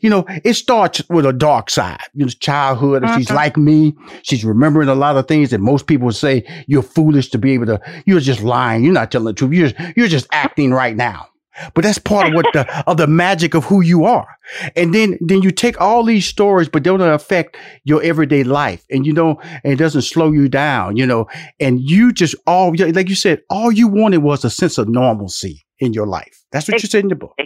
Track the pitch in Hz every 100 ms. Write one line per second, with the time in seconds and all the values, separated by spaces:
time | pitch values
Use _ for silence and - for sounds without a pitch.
0 | 220 208 180 185 - 233 - 240 185 -
1 | - 170 139 127 151 135 - - 95 -
2 | - 143 135 - - 147 139 127 139 139
3 | 131 233 123 143 151 147 147 151 156 147
4 | - - - 135 110 107 151 151 143 135
5 | 143 139 131 156 143 120 101 139 - 147
6 | 123 110 147 135 - - - 139 - -
7 | 156 147 127 120 131 131 117 107 - -
8 | 175 185 135 120 107 123 127 113 127 180
9 | 110 127 113 101 135 165 156 - 175 160
10 | 233 156 - 151 139 - 139 131 127 110
11 | 120 90 - _ _ - 165 - 196 208
12 | - 208 175 160 170 160 127 160 147 170
13 | 151 160 180 190 165 165 - 196 170 175
14 | 165 240 - - - - 170 - 170 185
15 | 214 - 170 190 190 180 240 233 185 233
16 | 226 220 180 - 202 196 165 160 143 190
17 | 180 151 - 185 160 - - - 139 151
18 | 160 160 147 143 127 143 139 90 _ 135
19 | 139 156 160 151 - 151 - 135 160 147
20 | 120 - 160 151 143 139 147 131 95 104
21 | 131 120 110 - - _ 143 123 131 180
22 | 247 - 165 - - 175 185 165 165 165
23 | 185 190 202 151 _ 196 233 214 233 202
24 | 220 180 147 143 120 - 170 - 107 117
25 | 127 110 98 - 98 73 _ _ 131 110
26 | 107 92 - _ _ 143 151 220 208 220
27 | 196 170 101 -